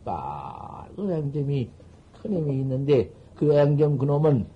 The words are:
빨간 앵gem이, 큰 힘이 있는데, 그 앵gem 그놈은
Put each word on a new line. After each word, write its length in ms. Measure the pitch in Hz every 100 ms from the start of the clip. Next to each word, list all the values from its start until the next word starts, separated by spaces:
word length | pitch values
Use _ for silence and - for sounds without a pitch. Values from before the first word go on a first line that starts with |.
빨간 1040 | 113 85 67 73 67 - - - - - 196
앵gem이, 600 | 165 143 147 139 143 120 - - - - -
큰 120 | 220
힘이 280 | 180 147 135
있는데, 520 | 135 131 139 135 101 - -
그 180 | - 147
앵gem 460 | 147 143 147 151 139
그놈은 480 | 139 143 156 131 90